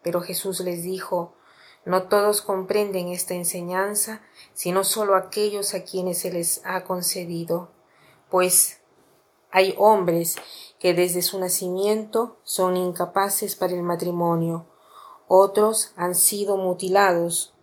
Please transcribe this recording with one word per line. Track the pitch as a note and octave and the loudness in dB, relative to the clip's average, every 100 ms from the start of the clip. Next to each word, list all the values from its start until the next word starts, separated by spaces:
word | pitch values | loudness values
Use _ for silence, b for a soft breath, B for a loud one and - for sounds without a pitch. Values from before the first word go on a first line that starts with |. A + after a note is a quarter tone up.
Pero | F3 F3 | -2 -4
Jesús | E3+ F3+ G3 F#3 | -4 -6 -6 -6
les | F3+ F3 | -6 -6
dijo: | F3 F#3 - F3+ E3+ b b b b b | -6 -8 -4 -4 -4 b b b b b
"No | - F#3 | -2 -2
todos | F#3 G#3 G#3 G#3 | 2 2 4 0
comprenden | - F#3+ F#3 G3+ G#3 F#3+ F3 | -2 -4 -2 -2 0 -4 -4
esta | F3+ - | -6 -6
enseñanza, | F3+ F3 F3+ F3 F#3 G3+ G#3 - A3 B B B | -4 -4 -6 -4 -2 -2 -2 -4 -8 B B B
sino | - F3+ F#3+ | -8 -2 0
solo | F#3+ A3+ G#3 F#3+ | 0 0 2 2
aquellos | F#3+ - G#3 G3+ G3 | 2 -2 -2 -2 -6
a | F#3+ | -6
quienes | - F#3+ F3+ E3+ | -6 -4 -2 -4
se | F3+ | -4
les | F3 E3+ - | -4 -2 -4
ha | F#3 F#3 | -4 -6
concedido, | F#3 F3+ F3 F#3 F3 E3+ E3 E3+ F3 _ b b b b _ | -4 -4 -4 -6 -6 -8 -4 -4 -4 _ b b b b _
pues | F#3 F3+ - - - _ _ _ _ _ _ _ | 2 4 2 0 -4 _ _ _ _ _ _ _
hay | F#3 F#3+ - | 4 4 6
hombres | G#3 G#3+ F3 E3+ E3 - B B B B | 6 6 4 0 -2 -6 B B B B
que | F3+ | 2
desde | E3+ F3+ F3 | 4 2 0
su | F3 G3 | -2 -2
nacimiento | F3+ - F3+ F3+ G3+ G#3+ G#3+ A3+ A#3 - | -2 -2 -2 -2 0 0 0 -2 -2 -6
son | - - F#3 F3+ | -10 0 2 2
incapaces | F3+ F3 F3 G3 G3 G3 G3+ - | 0 -2 -2 0 -2 -2 -4 -4
para | F#3 | -2
el | F3+ | -2
matrimonio, | F3 E3+ F3 F3 E3+ E3+ E3 E3 - B B B B B _ | -2 -2 -2 0 2 2 0 -4 -10 B B B B B _
otros | F#3+ G3 G3 G#3+ A3 - - | 6 6 4 2 2 -4 -4
han | F3 | -2
sido | F3 - G#3 G3+ G3 | 2 2 0 -2 0
mutilados | F#3 F3 F#3 F#3+ G3 F3 E3+ E3 - _ | 0 -2 2 4 4 4 0 -4 -8 _